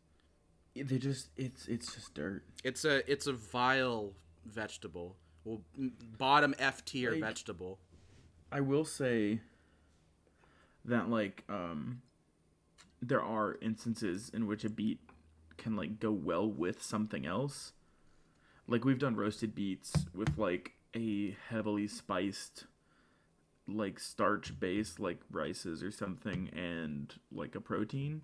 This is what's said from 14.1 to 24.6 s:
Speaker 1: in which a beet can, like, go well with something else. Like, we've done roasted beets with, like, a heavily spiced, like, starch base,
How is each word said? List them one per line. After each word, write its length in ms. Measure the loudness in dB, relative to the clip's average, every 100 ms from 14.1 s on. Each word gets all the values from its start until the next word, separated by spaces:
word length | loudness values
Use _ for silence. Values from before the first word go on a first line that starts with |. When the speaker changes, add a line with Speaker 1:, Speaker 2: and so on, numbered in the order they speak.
| -2 -4
Speaker 1:
in 120 | -2 0
which 160 | 0
a 60 | -2
beet 300 | 0 0 -2 -6 -20 -20 -20 -20 -8
can, 180 | -2 -2
like, 240 | -2 -2
go 120 | 0
well 360 | 2 2 2 2
with 320 | 2 0 -2
something 440 | -2 0 0 -2 -2
else. 480 | 0 -2 -4 -12 -16 _ _ -20 -20 _ _ _ -12 0
Like, 180 | 2 4
we've 140 | 4
done 160 | 4 2
roasted 400 | 0 0 -2 0
beets 380 | -2 -2 0 0 0
with, 240 | -2 0 2
like, 360 | 2 0 -2 -18 _ -4
a 400 | 0 0 0 -4 -4
heavily 380 | -2 0 0 0
spiced, 800 | -4 -2 0 0 -2 -10 -14 -20 _ _ _ _ _ _ _ _ _ -6
like, 320 | -2 -2 -4
starch 580 | -6 2 4 4 0
base, 380 | -4